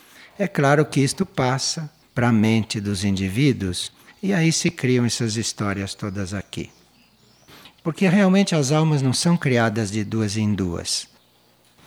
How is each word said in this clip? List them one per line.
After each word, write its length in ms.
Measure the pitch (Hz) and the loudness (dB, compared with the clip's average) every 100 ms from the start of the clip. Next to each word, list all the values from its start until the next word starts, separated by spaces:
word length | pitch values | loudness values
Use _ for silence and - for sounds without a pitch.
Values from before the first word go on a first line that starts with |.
| - - - - | -20 -20 -14 -6
é 80 | 185 | -4
claro 380 | - 139 147 147 | 0 4 4 2
que 160 | 143 | 0
isto 240 | 135 - 190 | 0 -2 -6
passa 680 | - 127 135 - - 151 _ _ | -2 -2 0 -4 -6 -8 _ _
para 160 | - 120 | 0 2
a 40 | |
mente 460 | 110 110 113 104 110 | 4 4 2 0 -4
dos 240 | 101 95 | -4 -2
indivíduos 880 | 101 95 95 104 147 95 95 90 - _ - - | 0 0 -2 0 0 0 -2 -6 -10 _ -20 -8
e 100 | 190 | -2
aí 180 | 190 160 | 0 0
se 200 | - 170 | 0 -2
criam 320 | - 127 123 | -2 0 2
essas 320 | 120 - 117 110 | 0 -2 -4 -4
histórias 580 | 107 - 104 98 98 | -6 -4 -4 -4 -6
todas 400 | - 107 98 92 | -8 -10 -8 -8
aqui. 380 | 101 - - 71 _ _ _ _ _ _ _ _ - - _ | -8 -10 -12 -12 _ _ _ _ _ _ _ _ -20 -20 _
Porque 240 | 170 - 190 | -6 0 2
realmente 480 | 202 190 190 196 160 | 4 4 4 4 2
as 160 | 127 | 2
almas 300 | 156 160 147 | 2 2 2
não 100 | 131 | 2
são 240 | 123 175 175 | 2 2 2
criadas 560 | 139 120 117 110 101 | 2 2 2 0 -2
de 120 | 107 | -4
duas 340 | 104 110 104 107 | -4 -2 -2 0
em 160 | 104 | 0
duas. 560 | 98 92 85 90 - - _ _ _ _ _ _ _ | 0 -2 -4 -6 -8 -8 _ _ _ _ _ _ _